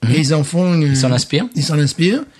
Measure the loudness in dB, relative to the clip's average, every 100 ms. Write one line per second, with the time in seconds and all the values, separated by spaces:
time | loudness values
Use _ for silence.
0 | 0 2 2 0 0 0 0 2 2 2
1 | 2 0 0 -2 -2 -4 -2 0 0 0
2 | 0 0 -4